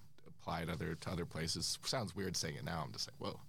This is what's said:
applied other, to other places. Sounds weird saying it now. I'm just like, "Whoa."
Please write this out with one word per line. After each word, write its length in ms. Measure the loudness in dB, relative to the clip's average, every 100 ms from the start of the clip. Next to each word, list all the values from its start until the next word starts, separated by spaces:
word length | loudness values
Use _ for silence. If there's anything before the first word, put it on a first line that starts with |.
| -8 -12 -12
applied 420 | -8 0 0 2
other, 280 | 2 0 0
to 140 | 0
other 140 | 0
places. 540 | 0 0 2 2 2 0
Sounds 320 | 2 2 2 0
weird 200 | 2 2
saying 200 | 2 0
it 80 |
now. 180 | 0 2
I'm 60 | 0
just 160 | 0 -4
like, 120 | -2
"Whoa." 200 | -4 -4